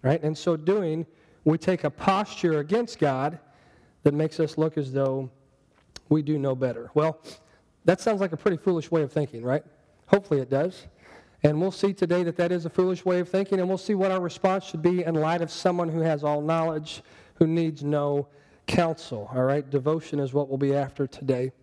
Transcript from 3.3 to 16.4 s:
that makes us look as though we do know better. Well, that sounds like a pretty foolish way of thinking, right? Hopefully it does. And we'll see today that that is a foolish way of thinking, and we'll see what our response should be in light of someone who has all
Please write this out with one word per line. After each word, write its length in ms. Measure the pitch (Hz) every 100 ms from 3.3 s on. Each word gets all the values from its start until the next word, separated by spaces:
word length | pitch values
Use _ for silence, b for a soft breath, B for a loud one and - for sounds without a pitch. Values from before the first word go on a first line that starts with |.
| 165 _ b b b b b
that 100 | -
makes 240 | 143 156 -
us 180 | 156 156
look 220 | 156 156
as 140 | 139
though 360 | 131 135 135 131 _ _ _ _ _ _ - _
we 140 | 156
do 160 | 147 151
know 160 | 139
better. 360 | 131 127 117 120
Well, 260 | 151 156 156 B B B B B _
that 160 | - 185
sounds 200 | - 208
like 120 | 190
a 40 | 160
pretty 200 | 214 175
foolish 360 | - 180 147
way 100 | 165
of 100 | 143
thinking, 300 | - 143 117
right? 220 | 120 139 - _ _ _ _
Hopefully 340 | 202 196 143
it 80 | 127
does. 380 | 135 170 185 - _ B B B B
And 180 | 147 151
we'll 120 | 185
see 200 | 185 196
today 300 | 196 175 175
that 140 | 170 165
that 160 | 175
is 120 | 180
a 60 | 165
foolish 340 | - 185 180
way 140 | 185 180
of 100 | 175
thinking, 300 | 190 196 190
and 100 | 180
we'll 80 | 190
see 200 | 190 202
what 160 | 196
our 80 | 190
response 440 | 175 - 190 190
should 180 | - 165
be 200 | 165 180
in 140 | 165 165
light 260 | 156 175
of 80 | 165
someone 380 | - 190 175 170
who 120 | 160
has 220 | 160 151
all 180 | 147 147